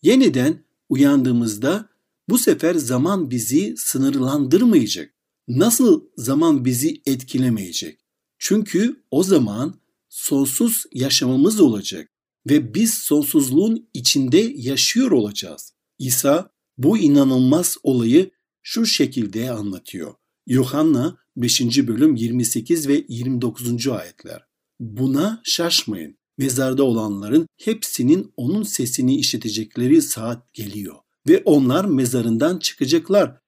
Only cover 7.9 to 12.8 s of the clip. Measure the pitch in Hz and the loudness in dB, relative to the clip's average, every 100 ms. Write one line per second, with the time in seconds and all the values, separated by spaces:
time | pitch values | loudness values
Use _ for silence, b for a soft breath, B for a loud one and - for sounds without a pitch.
7.9 | - _ _ _ _ - 202 220 175 233 | -16 _ _ _ _ -2 0 0 -2 -2
8.9 | - _ 135 185 175 113 104 135 - _ | -4 _ -2 2 2 2 -4 -8 -10 _
9.9 | _ _ - - 139 135 - 233 226 - | _ _ -12 -4 0 0 0 -2 -2 -8
10.9 | - 135 - 127 131 160 214 151 107 - | -6 -2 0 0 2 2 4 2 2 -8
11.9 | 87 76 _ _ _ - 147 120 107 | -12 -16 _ _ _ 0 0 0 -2